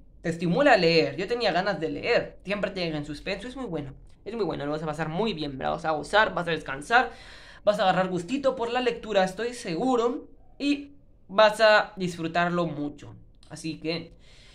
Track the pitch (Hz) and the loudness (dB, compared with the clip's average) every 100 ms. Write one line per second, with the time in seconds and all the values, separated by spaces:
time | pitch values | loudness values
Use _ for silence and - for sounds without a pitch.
0 | - - 170 170 175 220 285 214 165 165 | -20 -8 -6 -2 0 4 8 8 6 4
1 | 139 135 214 240 214 170 202 160 160 - | 4 0 -4 0 0 2 0 -2 -4 -4
2 | 220 208 139 - 185 208 196 196 170 151 | 0 0 0 -8 -8 -4 -4 -4 -4 -4
3 | 147 147 180 190 247 269 233 156 135 - | -6 -8 -8 -8 -8 -10 -8 -6 -8 -14
4 | - - - 233 170 147 143 156 160 147 | -20 -18 -10 -4 -4 -4 -4 -4 -4 -4
5 | 160 165 220 165 147 131 151 156 160 151 | -4 -2 -2 -2 -6 -4 -4 -2 -2 -4
6 | 147 208 - 175 170 160 147 135 - 240 | 2 4 4 0 -2 -4 -4 -8 2 2
7 | 240 - - - - - 202 208 190 180 | 2 -4 -18 -20 -20 -4 0 2 4 2
8 | 185 175 170 277 277 226 233 247 247 233 | 0 -2 -4 -2 0 0 -2 -2 -2 -4
9 | 214 196 185 190 240 247 202 165 262 240 | 0 2 2 0 -6 -6 -6 -2 0 2
10 | 240 285 - - - - 285 285 - - | 0 -2 -10 -20 -20 -4 -2 -2 -6 -20
11 | - - - 196 214 214 214 208 - - | -20 -20 -2 4 4 6 6 6 4 -4
12 | 180 170 165 175 175 175 165 147 147 - | -6 -4 -4 0 0 0 -2 -4 -8 -10
13 | - - - - - 151 160 - 156 170 | -16 -18 -20 -20 -18 -12 -10 -8 -6 -6
14 | 165 - - - - | -8 -18 -20 -20 -20